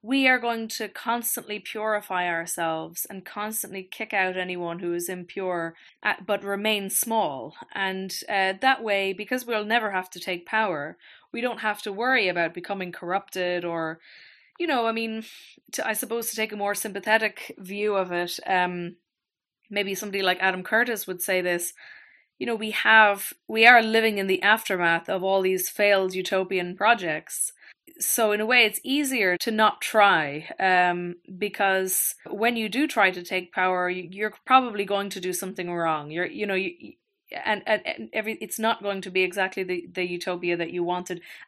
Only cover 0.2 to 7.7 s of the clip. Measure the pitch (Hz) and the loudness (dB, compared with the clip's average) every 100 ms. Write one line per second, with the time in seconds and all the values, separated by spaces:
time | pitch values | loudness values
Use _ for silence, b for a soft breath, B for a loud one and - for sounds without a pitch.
0.2 | 262 254 233 226 226 - 214 - 240 240 | 4 4 0 -4 -6 -8 -8 -8 -4 -4
1.2 | 226 - - 208 - 220 214 208 208 185 | -4 -6 -8 -10 -8 -6 -2 -2 -2 -2
2.2 | 175 165 170 - 165 160 160 170 - 196 | -2 -2 -4 -4 -2 -2 -6 -10 -10 -10
3.2 | 185 - 214 220 - 190 185 - 220 208 | -12 -8 -6 -6 -8 -10 -12 -10 -4 0
4.2 | 185 185 180 180 170 170 180 170 175 185 | 0 -2 -4 -4 -6 -4 -4 -4 -4 -8
5.2 | 180 - 185 175 165 165 b b 214 - | -10 -6 -2 -2 -4 -8 b b -4 -2
6.2 | 202 202 202 202 214 208 196 - 233 226 | -2 -4 -2 -2 0 0 -2 -2 0 0
7.2 | 175 135 120 - - | 0 -2 -10 -14 -12